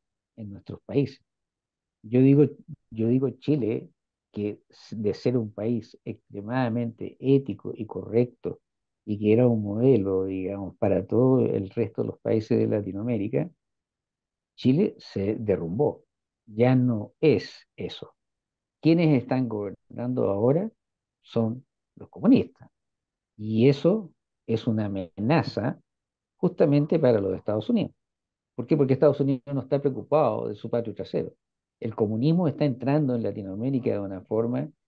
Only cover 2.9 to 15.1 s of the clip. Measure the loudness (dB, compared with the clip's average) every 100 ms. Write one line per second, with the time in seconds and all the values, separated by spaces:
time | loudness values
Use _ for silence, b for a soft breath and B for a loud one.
2.9 | -4 0 2 0 -4 -2 0 0 -4 -8
3.9 | _ _ _ _ -8 -6 -6 _ _ -14
4.9 | -6 -4 -2 0 0 -2 -6 -4 -4 -6
5.9 | -14 -14 -14 _ -14 -8 -4 -2 -2 -4
6.9 | -8 -12 -6 2 2 2 -8 -10 -10 -10
7.9 | -10 -4 0 0 -4 -10 -10 _ _ _
8.9 | _ -8 -2 4 4 6 2 -2 0 4
9.9 | 4 2 -2 -2 -4 -6 -8 -10 -4 0
10.9 | 0 0 2 4 4 2 0 -4 -4 -4
11.9 | -4 -8 -6 -2 -2 2 0 2 0 -4
12.9 | -6 -4 -4 -2 -4 -4 -8 _ _ _
13.9 | _ _ _ _ _ _ -4 0 2 0
14.9 | -4 -10